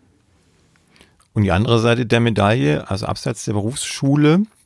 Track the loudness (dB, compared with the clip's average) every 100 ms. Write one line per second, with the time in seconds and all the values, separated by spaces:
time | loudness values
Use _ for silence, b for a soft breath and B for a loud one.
0 | _ _ _ b b b b b b b
1 | b b b -2 2 2 2 2 2 0
2 | 0 0 2 2 0 2 0 -2 -4 -6
3 | -6 -6 -8 -8 -6 -4 -4 -6 -10 -4
4 | 0 4 4 4 2 _